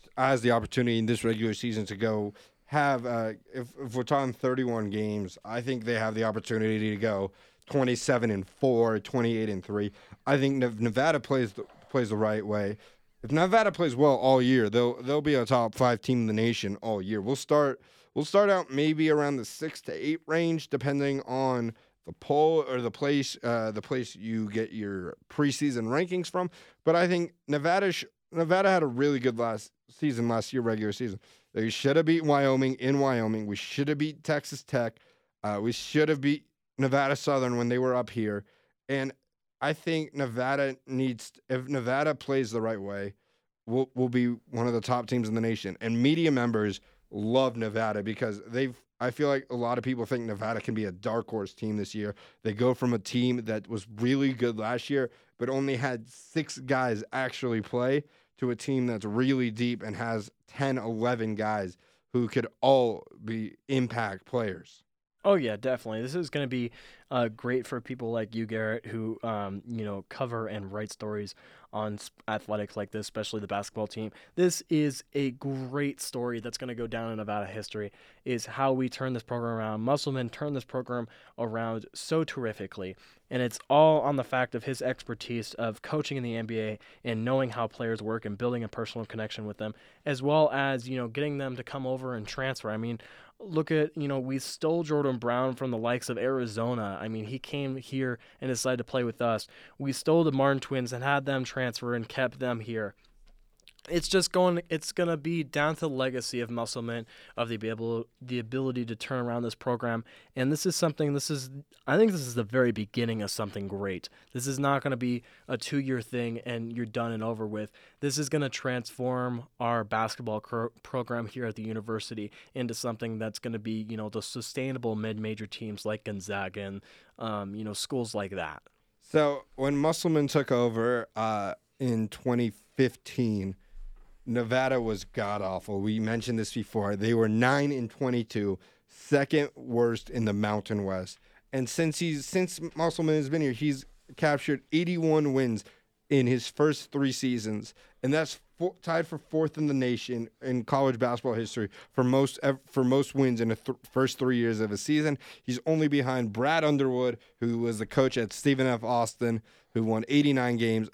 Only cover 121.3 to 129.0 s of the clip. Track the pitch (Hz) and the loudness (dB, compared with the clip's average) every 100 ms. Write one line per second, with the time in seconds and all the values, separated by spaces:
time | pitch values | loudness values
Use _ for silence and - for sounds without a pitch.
121.3 | 127 120 110 110 110 107 110 - 110 104 | -6 -6 -6 -6 -6 -4 -6 -6 -8 -8
122.3 | - - 127 123 113 123 113 120 110 110 | -12 -14 -6 -4 -4 -6 -4 -6 -4 -6
123.3 | 101 123 113 110 110 107 110 107 107 - | -6 -6 -6 -4 -4 -4 -6 -6 -6 -6
124.3 | 127 113 - 131 131 120 110 110 107 110 | -8 -8 -4 -4 -2 -2 -2 -4 -4 -6
125.3 | 107 107 - 110 104 107 107 - 101 95 | -6 -10 -10 -10 -6 -4 -4 -6 -8 -6
126.3 | 101 95 101 98 98 - - _ - 113 | -6 -6 -8 -8 -10 -14 -20 _ -10 -6
127.3 | 104 98 104 107 101 - 135 113 104 98 | -6 -6 -8 -8 -6 -4 -4 -2 -4 -4
128.3 | 82 80 73 - _ _ _ | -4 -6 -8 -18 _ _ _